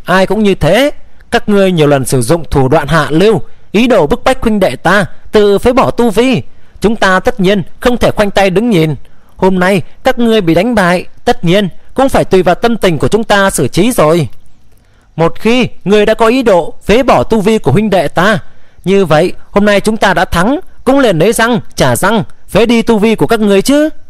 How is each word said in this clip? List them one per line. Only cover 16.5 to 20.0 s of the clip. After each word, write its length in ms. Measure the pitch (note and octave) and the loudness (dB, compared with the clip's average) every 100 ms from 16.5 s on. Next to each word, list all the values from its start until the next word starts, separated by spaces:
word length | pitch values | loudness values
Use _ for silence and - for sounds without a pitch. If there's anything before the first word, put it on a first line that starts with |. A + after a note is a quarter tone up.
| F3 D3+ - | 2 0 -6
phế 180 | - A3+ | 0 2
bỏ 200 | C4 E3+ | 2 2
tu 180 | A#2+ A3+ | 2 0
vi 180 | F#3+ A3 | 0 0
của 140 | C#3 | 2
huynh 180 | D#3 A3 | 0 2
đệ 180 | F#3 C#3+ | 0 0
ta, 300 | - F#3+ F#3 - - - - | 0 0 -2 -6 -14 -18 -8
như 200 | F3 G3 | 0 0
vậy 280 | F3 D#3 F3+ - - | 2 2 0 -4 -4
hôm 140 | G3+ | 0
nay 160 | G#3 G3+ | 2 2
chúng 160 | G#3+ | 0
ta 180 | A3 | 0